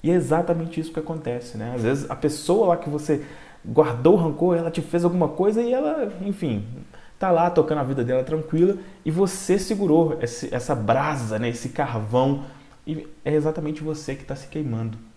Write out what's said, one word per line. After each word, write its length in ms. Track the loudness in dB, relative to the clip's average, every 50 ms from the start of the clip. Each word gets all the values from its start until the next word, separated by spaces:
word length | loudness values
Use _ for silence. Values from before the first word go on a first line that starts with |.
| 4
E 80 | 4
é 20 | 4
exatamente 680 | 4 4 2 2 2 2 2 0 0 -2 -4 -4 -6
isso 100 | -6 -4
que 80 | -6 -8
acontece, 580 | -6 -6 -8 -6 -6 -6 -6 -6 -8 -10 -10
né? 140 | -8 -8 -6 -4
Às 100 | 0 2
vezes 280 | 2 2 0 -2 -6
a 40 | -6
pessoa 520 | -2 0 -2 -2 0 0 2 4 4 6
lá 100 | 4 4
que 120 | 2 0 -4
você 340 | -6 -4 0 0 -2 -2 -2 -10 -16 -18 -20 -20 -20 -16 -10
guardou 520 | 2 4 4 4 4 2 4 6 6 6
o 20 |
rancor, 400 | 6 4 0 0 0 2 2 2
ela 120 | 2 0 -2
te 120 | -4 -4
fez 240 | -4 -2 0 2 2
alguma 240 | 2 2 2 0 0
coisa 320 | 0 2 2 2 2 2
e 120 | 0 2 0
ela, 380 | 0 0 0 -2 -2 -4 -4 -6 -6 -6
enfim, 420 | -6 -4 -2 -2 -2 -2 -2 -4 -6 -10 -14 -14 -18 -20 -20 -20 -20 -8
tá 140 | -4 0 2
lá 180 | 4 4 4 4
tocando 300 | 4 2 2 2 0 -2
a 40 | 0
vida 180 | -2 -2 -2 0
dela 180 | 0 0 0
tranquila 540 | 0 -2 -4 -4 -2 -2 2 4 4 4 2 -2 -8 -16 -20 -8 -6
e 40 | -2
você 480 | 2 2 0 0 0 -6 0 0 0
segurou 600 | 0 2 -2 -2 0 4 4 6 6 6 4 0 -2
esse, 320 | -4 -6 -6 -8 -8 -6 -6
essa 220 | -6 -2 -2 -2
brasa, 640 | -2 2 2 2 2 2 0 -2 -2 -4 -4 -2 -2
né, 80 | -2
esse 220 | -2 -4 -4 -8 -6
carvão, 720 | -4 -4 -4 -2 -2 -4 -4 2 2 4 4 4 2 0 -4 -12 -16 -20 -20 -20 -20 -16 -10
e 220 | -8 -8 -8 -8 -14 -18 -8 -4
é 100 | 0 0
exatamente 480 | 2 2 0 -2 -2 -4 -6 -6 -6
você 320 | -6 -6 -6 -6 -6 -8 -8
que 120 | -8 -8
tá 100 | -10 -10
se 120 | -10 -10
queimando 500 | -10 -6 -6 -4 -2 -4 -4 -4 -6 -8 -10 -16 -20 -20